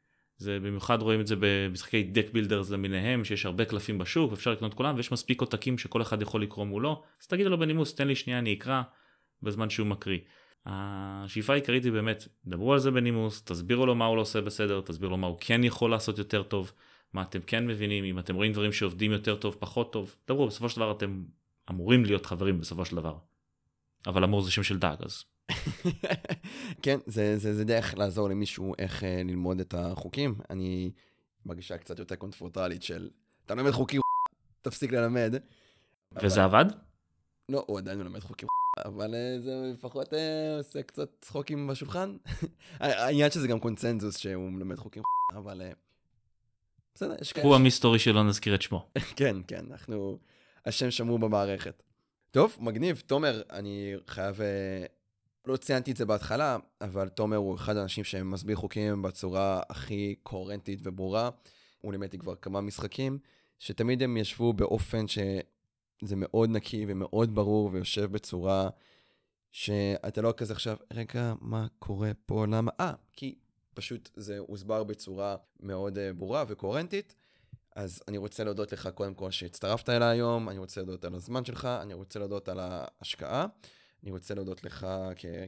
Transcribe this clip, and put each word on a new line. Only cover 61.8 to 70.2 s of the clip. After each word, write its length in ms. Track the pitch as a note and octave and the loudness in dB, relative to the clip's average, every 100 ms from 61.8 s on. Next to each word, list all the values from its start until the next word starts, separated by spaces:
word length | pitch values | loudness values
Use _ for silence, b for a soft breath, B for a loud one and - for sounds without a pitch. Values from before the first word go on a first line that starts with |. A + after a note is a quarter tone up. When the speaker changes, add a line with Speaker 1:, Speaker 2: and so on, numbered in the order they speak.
Speaker 2:
הוא 100 | G#2+ | -8
לימד 140 | G2 G2 | -6 -6
אותי 120 | F#2+ | -8
כבר 180 | F2 F#2 | -10 -10
כמה 260 | F#2+ G2 | -6 -4
משחקים, 560 | G2+ - G2+ - C3+ C#3 b b b b | -4 -6 -6 -4 -4 -4 b b b b
שתמיד 440 | - G#2 A#2 B2+ | -10 0 2 4
הם 140 | B2+ A#2 | 2 2
ישבו 360 | G#2 - A#2 | -2 2 2
באופן 540 | G#2+ - - - A2+ G#2+ | 4 2 2 0 -2 -2
שזה 1080 | - G2 G2 - _ _ _ _ _ G#2+ G2 | 0 0 -2 -4 _ _ _ _ _ -4 -2
מאוד 340 | F#2+ A2 A2+ | 2 4 4
נקי 360 | A2 - A2 G#2 | 4 -2 -4 -4
ומאוד 480 | F#2+ F#2+ G#2+ A2+ G#2+ | -2 -2 2 2 4
ברור, 340 | G2+ G#2+ G#2 | 4 4 4
ויושב 380 | F#2 F2+ - G2+ | 0 -2 0 0
בצורה 580 | G#2 - F2+ F#2 F#2+ F#2+ - b b b b b _ _ | -2 -4 -2 2 4 2 -2 b b b b b _ _
שאתה 720 | - - G#2 G2+ G2+ - G#2+ | -8 -2 2 2 0 -2 0